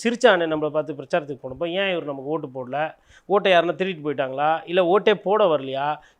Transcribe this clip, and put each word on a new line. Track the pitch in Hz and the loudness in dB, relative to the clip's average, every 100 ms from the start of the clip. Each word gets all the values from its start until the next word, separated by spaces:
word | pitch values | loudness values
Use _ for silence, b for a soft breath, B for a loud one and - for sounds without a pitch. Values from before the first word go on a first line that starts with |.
சிரிச்சானே | 233 233 240 180 160 | -4 4 6 6 2
நம்மளை | 156 151 | 0 -2
பார்த்து | 151 147 | -2 -4
பிரச்சாரத்துக்கு | 143 135 175 147 131 | -8 -4 -4 -4 -10
போனப்போ, | 131 131 170 | -10 -8 -4
ஏன் | 185 196 | -2 -2
இவர் | 170 147 | -2 -4
நமக்கு | 135 135 | -8 -6
ஓட்டு | 160 143 | -6 -6
போடல, | 131 123 139 160 - b b - | -10 -6 -4 -4 -8 b b -2
ஓட்டை | 202 196 | 0 4
யாருன்னா | 175 | 4
திருடிட்டு | 170 156 190 160 | 4 0 -4 -4
போயிட்டாங்களா, | 147 135 131 135 151 160 - | -4 -2 -4 -2 0 -2 0
இல்ல | 180 170 202 | 2 4 4
ஓட்டே | 214 | 2
போட | 196 185 214 196 | -2 0 2 4
வரலையா, | 147 135 135 143 151 b | 2 -2 -4 -4 -6 b